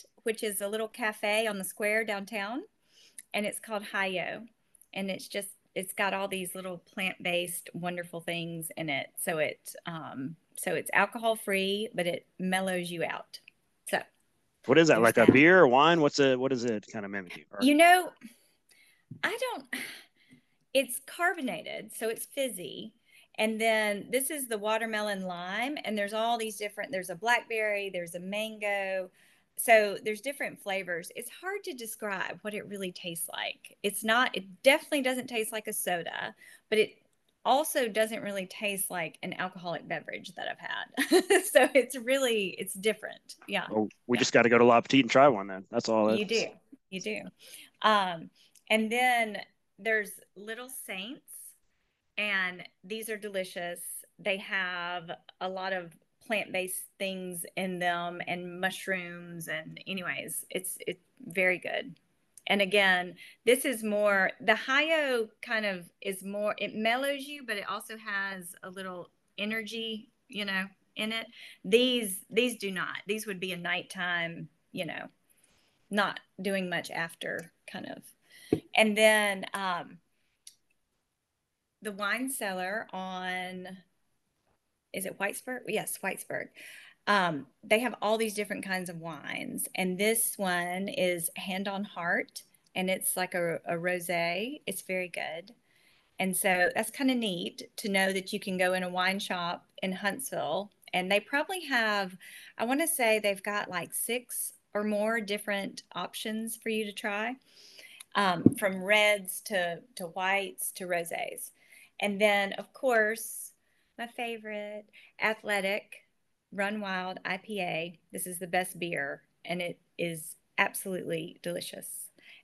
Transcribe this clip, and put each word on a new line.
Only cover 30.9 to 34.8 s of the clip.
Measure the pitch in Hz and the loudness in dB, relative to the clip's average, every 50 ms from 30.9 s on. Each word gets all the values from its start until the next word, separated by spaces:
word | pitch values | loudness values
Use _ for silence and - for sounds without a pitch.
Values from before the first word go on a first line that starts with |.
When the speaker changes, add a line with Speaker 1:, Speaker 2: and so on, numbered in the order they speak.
| 175 165 180 - - | -6 -6 -8 -10 -12
Speaker 1:
It's | - 240 - | -12 -14 -14
hard | - - 330 370 403 403 392 | -14 -12 -8 -8 -8 -6 -6
to | 370 294 | -8 -10
describe | 240 226 214 - - 220 208 196 185 - - - 175 | -10 -10 -10 -10 -6 -6 -4 -4 -4 -4 -6 -8 -10
what | - 214 208 | -10 -8 -8
it | 202 - | -8 -8
really | 170 202 196 196 185 | -8 -8 -6 -6 -6
tastes | 180 - - 175 170 165 - - | -8 -8 -10 -8 -8 -8 -8 -8
like. | - - 208 - - _ - - - _ - | -6 -6 -6 -6 -8 _ -16 -20 -12 _ -6
It's | 208 202 - 220 | -4 -4 -2 0
not, | 220 220 247 254 - - | 2 2 4 2 0 -2
it | 190 190 196 180 - - | -6 -10 -10 -4 2 6
definitely | 262 285 320 | 6 6 6